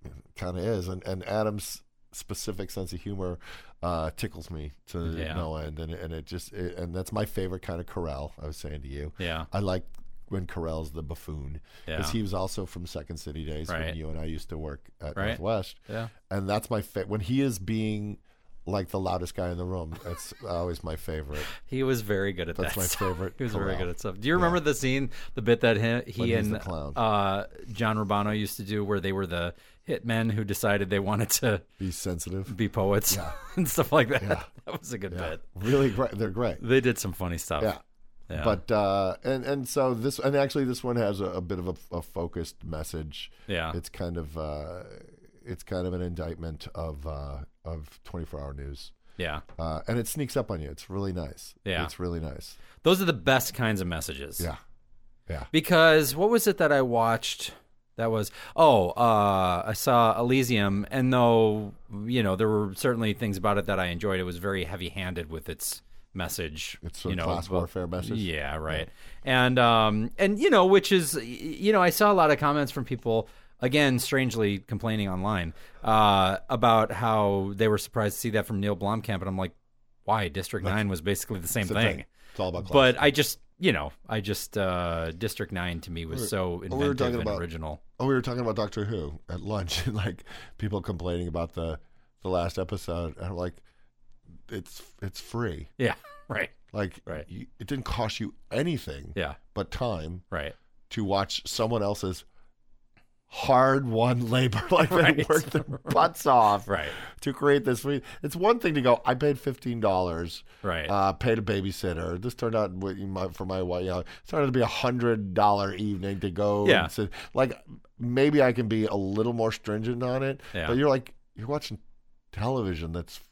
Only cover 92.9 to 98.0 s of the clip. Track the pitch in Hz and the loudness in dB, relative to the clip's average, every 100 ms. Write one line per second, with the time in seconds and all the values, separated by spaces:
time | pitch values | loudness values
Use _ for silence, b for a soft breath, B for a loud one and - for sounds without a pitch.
92.9 | 85 85 - 87 87 90 - - _ - | -4 -4 -6 -8 -4 -6 -8 -20 _ -20
93.9 | _ - - - - - 98 - - - | _ -20 -20 -20 -20 -12 -12 -12 -16 -20
94.9 | - 98 - - 117 117 85 76 - 120 | -12 -10 -10 -8 -4 -4 -4 -10 0 0
95.9 | - - - - 107 - - - 107 98 | 0 -6 -18 -8 -6 -6 -8 -10 -4 -4
96.9 | - - 78 71 95 123 - 98 139 - | -6 -10 -10 -10 -12 -14 -14 -8 -6 -4
97.9 | 113 | -2